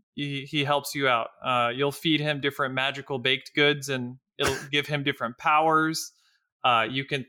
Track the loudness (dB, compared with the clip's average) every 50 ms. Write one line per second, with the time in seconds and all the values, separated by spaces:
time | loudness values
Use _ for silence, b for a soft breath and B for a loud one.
0 | _ _ _ -8 -6 -6 -6 -8 -8 -4 -2 -2 0 2 0 0 0 -2 -4 0
1 | 2 2 2 2 0 -4 -8 _ -4 0 0 2 2 0 0 0 0 -2 -2 -2
2 | 0 0 2 2 2 0 -2 -2 -2 -2 -2 -2 -4 -2 -2 -2 -2 -2 -4 -6
3 | -8 -6 -6 -2 0 0 0 0 -2 -4 0 2 4 4 2 0 -2 -4 -4 -4
4 | -4 -6 -10 -14 _ _ _ -2 0 0 0 -2 -4 -2 -2 -2 -2 -2 -4 -2
5 | -2 -2 -2 -2 -4 -8 -8 -2 0 4 4 6 6 6 4 4 4 2 0 -4
6 | -8 -10 -14 _ _ _ _ _ _ _ _ _ 2 4 4 4 2 2 -2 -4
7 | -4 -4 -4 -6 -6